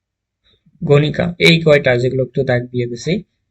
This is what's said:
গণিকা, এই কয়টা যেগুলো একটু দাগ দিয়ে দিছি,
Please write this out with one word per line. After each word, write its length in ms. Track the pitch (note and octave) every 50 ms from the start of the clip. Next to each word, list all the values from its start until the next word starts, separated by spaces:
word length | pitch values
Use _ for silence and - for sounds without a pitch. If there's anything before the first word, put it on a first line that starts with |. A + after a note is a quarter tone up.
| _ _ _ _ _ _ _ _ _ _ _ _ _ _ _ _ -
গণিকা, 500 | D3+ C#3+ C#3+ D3+ D3+ - - A#2+ - - -
এই 240 | E3+ E3 E3 D#3+ E3
কয়টা 340 | D#3 D3 C#3+ C3+ C3 B2
যেগুলো 260 | A#2+ B2 B2+ A#2+ B2+ B2+
একটু 220 | B2 - C#3+ C3
দাগ 180 | B2+ B2 A#2+ B2
দিয়ে 200 | B2 B2+ B2 A#2+
দিছি, 360 | A#2+ A#2+ A#2 - D3+ F3 A3 - _ _ _ _ _